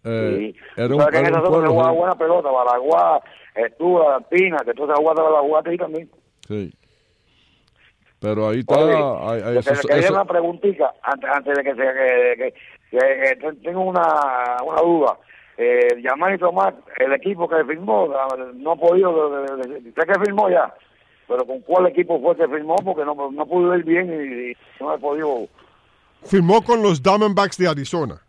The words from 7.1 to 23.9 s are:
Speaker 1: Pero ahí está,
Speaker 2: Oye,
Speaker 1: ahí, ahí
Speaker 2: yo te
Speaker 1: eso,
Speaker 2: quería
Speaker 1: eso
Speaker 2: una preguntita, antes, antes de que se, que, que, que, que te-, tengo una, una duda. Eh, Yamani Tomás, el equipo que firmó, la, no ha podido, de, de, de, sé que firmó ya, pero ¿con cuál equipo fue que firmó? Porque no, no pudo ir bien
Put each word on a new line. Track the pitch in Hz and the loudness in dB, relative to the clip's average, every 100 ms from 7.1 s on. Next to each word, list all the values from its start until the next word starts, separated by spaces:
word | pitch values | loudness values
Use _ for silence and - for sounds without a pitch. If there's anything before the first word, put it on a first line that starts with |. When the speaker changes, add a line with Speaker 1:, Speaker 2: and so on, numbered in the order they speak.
| _ _ _ _ _ _ _ _ _ _ _ | _ _ _ _ _ _ _ _ _ _ _
Speaker 1:
Pero | 104 107 107 | -4 -2 -2
ahí | 117 | -2
está, | 120 143 | 0 2
Speaker 2:
Oye, | 156 | 4
Speaker 1:
ahí, | 156 139 110 92 117 104 | 2 0 -4 -4 -6 -2
ahí | 120 | -2
Speaker 2:
yo | |
te | 123 | 0
Speaker 1:
eso, | 143 143 | -2 2
Speaker 2:
quería | 147 180 | 2 2
Speaker 1:
eso | |
Speaker 2:
una | 196 190 | 0 0
preguntita, | 175 170 175 202 185 135 - | -2 -2 -2 -4 0 -4 -2
antes, | 120 135 135 | -6 -4 -2
antes | 143 135 143 | -2 0 -2
de | |
que | 135 | -2
se, | 123 | -2
que, | 131 131 127 123 123 120 | -2 2 2 4 2 0
que, | 127 - - - _ | -4 -8 -20 -20 _
que, | 123 | 0
que | 135 131 135 127 | 2 2 0 -2
te-, | 151 139 | -8 -10
tengo | 165 180 | -8 -4
una, | 185 180 165 151 139 127 123 123 | -2 0 2 2 0 -2 -2 -4
una | 135 - | -4 0
duda. | 170 170 131 95 _ - _ - | 2 4 2 0 _ -20 _ -2
Eh, | 120 123 120 120 | 0 4 2 0
Yamani | 123 139 180 190 | -4 -2 -2 0
Tomás, | 180 180 196 - - - | 0 0 -2 -4 -18 -4
el | 131 | 0
equipo | 139 190 185 170 | 0 -2 -4 -2
que | 160 139 | -2 -2
firmó, | 160 202 214 170 | -6 -2 0 0
la, | 135 135 131 127 123 | -2 -4 -6 -10 -10
no | 143 | -6
ha | 170 | 0
podido, | 170 180 185 160 151 | 4 4 2 2 0
de, | 143 139 135 | -2 -8 -8
de, | 127 135 | -10 -12
de, | 117 | -10
sé | 143 165 | -4 0
que | 196 | 0
firmó | 208 202 202 | 0 0 2
ya, | 175 139 - _ _ _ _ _ | 2 0 -6 _ _ _ _ _
pero | 123 120 | -4 -4
¿con | 131 | -8
cuál | 135 180 180 | 0 2 2
equipo | 165 170 165 | 0 0 0
fue | 147 156 | 0 0
que | 156 | 0
firmó? | 151 156 180 | -2 -2 -2
Porque | 190 160 147 | -2 -4 -4
no, | 147 139 | -6 -8
no | 143 151 | -8 -4
pudo | 180 175 180 | 0 2 0
ir | |
bien | 160 | 0